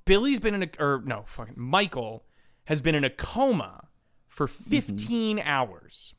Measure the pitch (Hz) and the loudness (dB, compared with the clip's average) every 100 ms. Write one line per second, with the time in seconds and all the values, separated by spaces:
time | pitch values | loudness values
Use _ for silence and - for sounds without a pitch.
0 | - 202 269 247 208 202 175 - 143 135 | 4 6 6 2 0 0 -2 0 0 0
1 | 131 107 - - 110 123 123 180 202 127 | -2 -6 -8 -12 -12 -10 0 2 2 -2
2 | 110 110 - _ _ _ - 151 147 151 | -6 -10 -16 _ _ _ -4 0 2 2
3 | 135 - - 220 269 190 95 - - _ | 0 -2 -4 2 2 2 -2 -12 -20 _
4 | _ _ _ - 139 - - 285 - 202 | _ _ _ -4 -4 -4 0 0 0 -6
5 | 214 233 220 214 147 139 117 80 - - | -2 0 0 0 0 0 0 -6 -20 -20
6 | - | -20